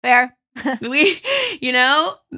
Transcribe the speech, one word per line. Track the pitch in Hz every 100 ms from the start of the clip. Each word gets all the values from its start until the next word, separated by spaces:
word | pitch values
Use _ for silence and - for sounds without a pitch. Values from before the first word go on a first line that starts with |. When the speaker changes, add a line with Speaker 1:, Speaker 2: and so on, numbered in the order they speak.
Speaker 1:
Fair. | 247 247 254 - _ -
<laughs> | 269 254
Speaker 2:
we, | 233 269 392 339 508 554 508 381
you | 254
know, | 254 254 294 330 - _